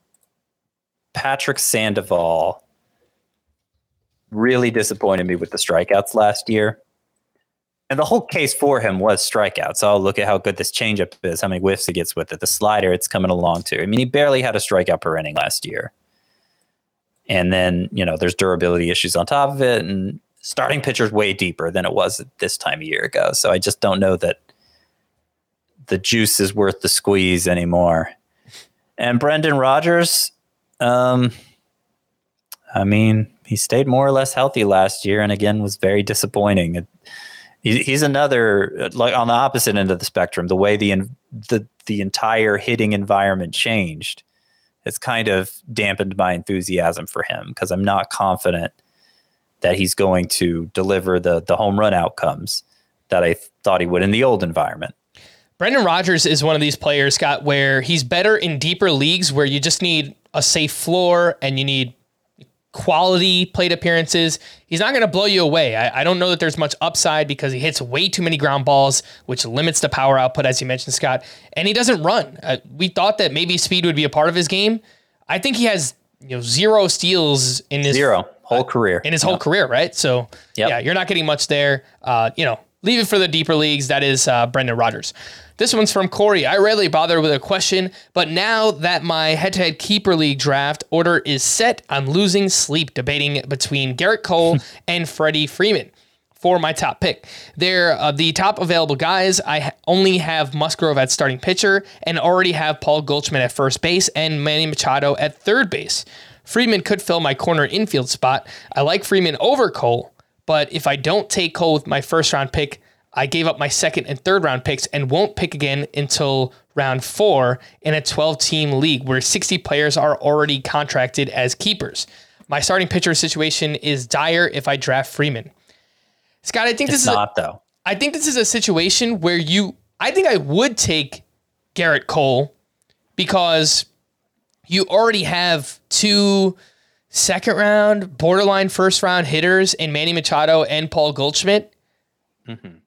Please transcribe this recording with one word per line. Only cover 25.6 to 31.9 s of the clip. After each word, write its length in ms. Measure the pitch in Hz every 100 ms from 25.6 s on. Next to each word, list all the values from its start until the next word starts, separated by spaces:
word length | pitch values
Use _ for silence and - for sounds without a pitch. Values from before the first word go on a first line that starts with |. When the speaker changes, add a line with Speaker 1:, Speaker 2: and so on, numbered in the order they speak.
| _ _ 139
Speaker 1:
the 100 | 95
juice 420 | 95 117 107 -
is 140 | 98
worth 280 | 104 98 92
the 80 | 95
squeeze 580 | - - 101 92 90 87
anymore. 600 | 90 87 87 87 82 82 - _ _ _ - - _ _ -
And 220 | 120 120
Brendan 360 | 143 156 156 143
Rodgers, 760 | 131 139 165 170 170 - - _ _ _ _ -
um, 520 | 120 123 127 127 123 - - _ _ _ _